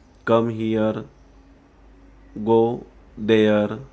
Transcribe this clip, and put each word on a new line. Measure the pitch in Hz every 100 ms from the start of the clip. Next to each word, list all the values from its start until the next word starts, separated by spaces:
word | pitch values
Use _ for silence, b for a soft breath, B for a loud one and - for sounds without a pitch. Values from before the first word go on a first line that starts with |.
| _ _ -
Come | 113 117 110
here, | 110 110 110 110 - _ - - - - _ _ - - - - - - 107
go | 113 113 123 - - - - 110
there | 110 107 104 104 110 135